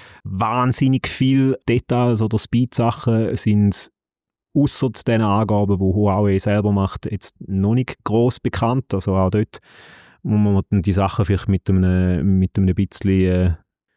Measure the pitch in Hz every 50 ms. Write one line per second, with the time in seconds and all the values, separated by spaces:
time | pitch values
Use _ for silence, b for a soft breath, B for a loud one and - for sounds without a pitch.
0 | B B B B B 98 95 92 113 110 117 127 123 127 123 - 139 131 135 127
1 | - - - - 131 131 135 135 135 135 131 - _ - 117 127 - - 123 120
2 | 123 123 120 107 113 107 113 110 - - - 117 127 120 - - 117 117 - -
3 | - 123 113 113 113 101 - - - 113 104 104 104 101 95 - - - _ _
4 | _ _ _ _ _ _ _ _ _ _ - 147 143 139 - - 143 127 104 -
5 | - - 117 110 110 104 98 107 110 101 104 101 104 98 101 92 95 95 92 104
6 | 104 101 95 101 107 101 98 95 - 104 101 107 101 104 101 98 98 95 - -
7 | - - - 92 - - - _ - - 98 95 98 101 117 127 127 - - -
8 | _ - - 113 117 127 - - - 123 - - 113 113 123 135 - - - 95
9 | - 101 95 95 95 95 92 104 104 - - B B B B B B B B B
10 | B B B B - - 107 107 104 101 101 95 92 - 104 101 82 101 92 98
11 | 98 95 - - - - 101 92 - - 98 90 - - 95 95 92 92 92 92
12 | 92 90 90 80 69 98 95 95 92 92 - 104 98 92 87 - 98 - - -
13 | - 98 95 95 92 92 90 90 92 90 82 - _ _ _ _ _ _ _